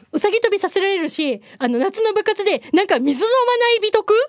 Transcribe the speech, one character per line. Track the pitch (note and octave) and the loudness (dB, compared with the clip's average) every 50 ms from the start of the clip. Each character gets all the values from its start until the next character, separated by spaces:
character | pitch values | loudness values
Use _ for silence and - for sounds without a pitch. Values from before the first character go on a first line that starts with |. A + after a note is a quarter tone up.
| _ _ - | _ _ -4
う | D#4 | -2
さ | - G#4 | 0 0
ぎ | F#4 A4+ | 2 2
跳 | A#4 A4+ | 2 2
び | F#4+ G4+ | 0 0
さ | G4 F4+ | -2 -2
せ | - G4 | -2 0
ら | F#4 | 0
れ | G4 G4 F#4 | 0 0 -2
る | E4 D4+ | -2 -4
し、 | - - D#4 C#4+ B3 G3+ - - - - | -4 -2 -2 -2 -4 -4 -8 -16 -10 -6
あ | C4 | -4
の、 | B3 A#3+ A#3 | -2 0 0
夏 | C4+ G4 F#4+ - A4 | -2 -2 -2 -2 -2
の | A4 G#4 | 0 0
部 | G#4 G#4 | 0 -2
活 | - G#4+ - G4+ | -2 -2 -2 0
で、 | G4+ F4+ A#3 - - - | 0 -2 -2 -2 0 0
な | D#4+ G4+ | 0 2
ん | |
か | G4 F#4 B3+ | 2 0 0
水 | B3+ C#4+ C#4+ B3 F4 | 0 0 -2 0 0
飲 | A4+ A#4+ C5 B4 | 0 2 2 2
ま | A#4+ B4 | 2 2
な | A#4+ A#4+ A#4 A#4+ | 2 2 2 0
い | A#4 | 0
美 | G4 G#4+ | 0 0
徳？ | - A4 G#4 - G#4 A4 C5 | 0 0 2 2 2 2 0